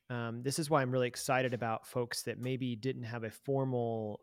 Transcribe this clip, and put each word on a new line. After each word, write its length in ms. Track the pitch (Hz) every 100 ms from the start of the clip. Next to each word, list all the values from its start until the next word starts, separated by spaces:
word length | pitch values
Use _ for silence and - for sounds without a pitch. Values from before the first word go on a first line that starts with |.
| -
um, 320 | 120 117 117
this 160 | 127 135
is 100 | 147
why 140 | 151
I'm 100 | 127
really 160 | 127 123
excited 460 | - - 131 127
about 320 | 120 113 113 -
folks 380 | 127 120 -
that 160 | - 107
maybe 360 | 123 131 127 117
didn't 280 | 123 131
have 200 | 117 120
a 60 | 110
formal, 920 | - - 135 135 123 117 113 107 104